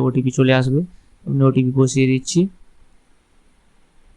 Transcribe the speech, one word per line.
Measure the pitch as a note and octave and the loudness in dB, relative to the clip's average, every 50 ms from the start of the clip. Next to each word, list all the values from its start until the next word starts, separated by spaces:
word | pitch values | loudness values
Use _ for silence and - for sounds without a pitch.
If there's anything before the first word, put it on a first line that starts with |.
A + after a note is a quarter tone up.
| C3 C3 | 0 0
ওটিপি | A#2 C3+ B2+ B2+ - - | -2 -2 -2 -2 0 0
চলে | C3 C3 C3 C3 | 2 2 2 2
আসবে। | B2+ B2+ C3 D3+ F3+ F3 - - _ _ _ _ - | 0 0 0 -2 -4 -4 -10 -20 _ _ _ _ -10
আমি | - C#3 C#3 C3+ C3 | -6 -2 2 2 2
ওটিপি | C3 C3 B2+ B2+ B2+ C3 | 2 2 0 0 0 0
বসিয়ে | C3 B2+ - C3+ C3 C3 | 0 0 0 0 0 0
দিচ্ছি, | C3 C3 B2+ - - E3+ F#3 G3 - - - - _ _ - _ _ _ _ _ _ _ _ _ _ _ _ _ _ _ _ _ _ _ _ _ _ - _ _ _ | 0 -2 -4 -2 -2 -2 -2 -2 -4 -12 -20 -20 _ _ -20 _ _ _ _ _ _ _ _ _ _ _ _ _ _ _ _ _ _ _ _ _ _ -20 _ _ _